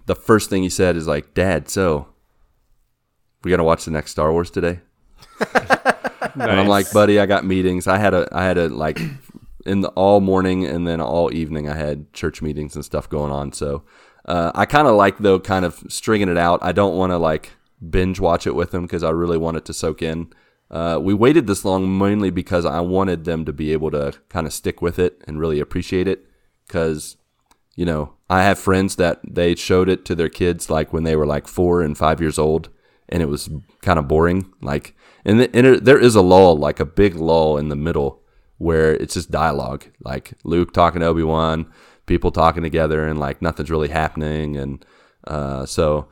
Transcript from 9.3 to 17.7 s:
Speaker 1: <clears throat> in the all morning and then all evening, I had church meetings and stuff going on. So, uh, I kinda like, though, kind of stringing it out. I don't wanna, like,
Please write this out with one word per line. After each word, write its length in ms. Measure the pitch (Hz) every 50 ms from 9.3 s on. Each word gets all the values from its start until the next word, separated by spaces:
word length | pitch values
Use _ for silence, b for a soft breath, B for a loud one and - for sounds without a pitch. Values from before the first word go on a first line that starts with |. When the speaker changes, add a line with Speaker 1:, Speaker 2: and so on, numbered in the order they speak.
| -
Speaker 1:
<clears throat> 320 | - - - - - -
in 160 | - 98 98
the 80 | 95 -
all 300 | - - 95 98 101 101
morning 440 | 98 95 95 92 92 92 92 92 92
and 220 | 71 69 85 87 87
then 140 | 82 82
all 320 | 80 58 69 85 85 69 62
evening, 340 | 80 80 76 78 76 73 73
I 60 | 73
had 400 | 80 76 73 73 71 73 - _
church 300 | - - 80 69 - 80
meetings 320 | 78 73 73 76 73 -
and 100 | 73 71
stuff 240 | - - 73 - -
going 220 | - 76 73 73
on. 220 | 71 71 71 69 -
So, 300 | - 76 71 71 71 b b b b b b b b _
uh, 260 | - 87 87 85 82 -
I 120 | - 104 -
kinda 240 | - 147 151 135
like, 260 | 110 104 98 101 - -
though, 220 | 107 101 95 92
kind 260 | - - 98 95 90
of 180 | 85 80 - - -
stringing 400 | - - - - 110 104 101 92
it 80 | 87 85
out. 220 | 85 85 87 -
I 120 | - 92 87
don't 220 | 98 101 98 82
wanna, 220 | 90 92 92 90 85
like, 360 | 85 80 78 80 - - - _ _ _